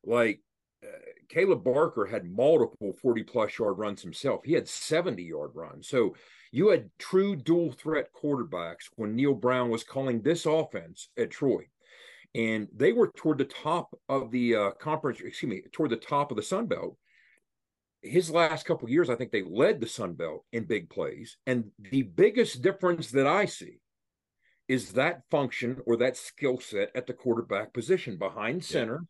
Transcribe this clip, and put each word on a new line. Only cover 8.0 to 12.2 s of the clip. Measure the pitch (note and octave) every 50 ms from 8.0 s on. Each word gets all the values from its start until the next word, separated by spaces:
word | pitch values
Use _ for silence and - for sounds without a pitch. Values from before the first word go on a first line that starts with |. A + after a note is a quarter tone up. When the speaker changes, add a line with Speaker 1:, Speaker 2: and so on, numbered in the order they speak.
| C3 - _ -
Speaker 1:
quarterbacks | - D3 C#3+ B2+ A2+ D#2+ - F2 E2+ E2 E2+ - - - _
when | - A2 G#2 A2
Neal | A#2+ C#3 C#3+ C#3
Brown | G#2 A#2+ B2 B2+ B2+ B2 A#2+
was | A2+ A2+ -
calling | - - C3+ C3+ C3 A#2+ A2+ G2+
this | D3 E3+ E3 -
offense | D#3+ D#3 D#3+ D3+ - - G2 E2 E2 - - - _ _
at | B2 A#2 -
Troy. | - - C#3+ C3+ G#2+ E2+ - _ _ _ _ _ - - - - - -